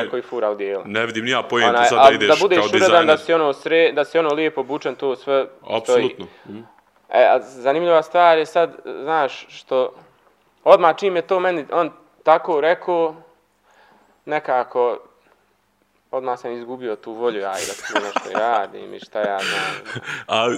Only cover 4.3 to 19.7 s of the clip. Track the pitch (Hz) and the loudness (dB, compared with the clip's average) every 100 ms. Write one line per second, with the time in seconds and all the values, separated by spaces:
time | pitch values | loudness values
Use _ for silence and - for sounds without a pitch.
4.3 | 147 156 151 127 147 147 123 139 123 - | 0 -2 -4 -6 -6 -6 -6 -6 -6 -2
5.3 | 135 123 - - 110 117 123 - - 87 | -2 -2 -10 -6 -6 2 2 2 -4 -16
6.3 | - - 104 117 _ _ _ - 117 113 | -18 -18 -18 -18 _ _ _ -2 4 4
7.3 | 123 117 131 123 147 175 160 160 175 175 | 4 0 -6 -2 -2 2 2 2 4 4
8.3 | 160 151 175 165 - - 92 139 160 135 | 4 0 -2 -2 -4 -14 -12 -4 -2 -2
9.3 | - - - - 131 127 - - _ _ | -6 -20 -20 -6 -2 -2 -6 -20 _ _
10.3 | _ _ _ 151 180 170 156 196 175 165 | _ _ _ 6 6 6 2 -2 -2 -2
11.3 | 190 185 170 135 165 160 - _ _ - | 0 0 -2 -4 -2 -2 -6 _ _ 2
12.3 | 160 175 156 156 175 - 175 160 160 - | 2 2 0 0 0 -2 -2 -2 -6 -20
13.3 | _ _ _ _ _ _ _ _ _ - | _ _ _ _ _ _ _ _ _ -8
14.3 | 151 147 127 120 127 120 107 - _ _ | -6 -2 -4 -2 -2 -2 -2 -12 _ _
15.3 | _ _ _ _ _ _ _ - 131 127 | _ _ _ _ _ _ _ -10 -8 -6
16.3 | 135 123 120 120 123 123 107 - 110 120 | -8 -8 -12 -12 -10 -8 -10 -10 -6 -4
17.3 | 107 98 95 87 98 - 104 101 98 101 | -4 -6 -6 -8 -10 -8 -8 -6 -8 -6
18.3 | 95 113 113 98 101 98 98 - 110 104 | -4 -2 -2 -4 -12 -18 -18 -12 -6 -4
19.3 | 98 92 98 90 | -4 -6 -6 -8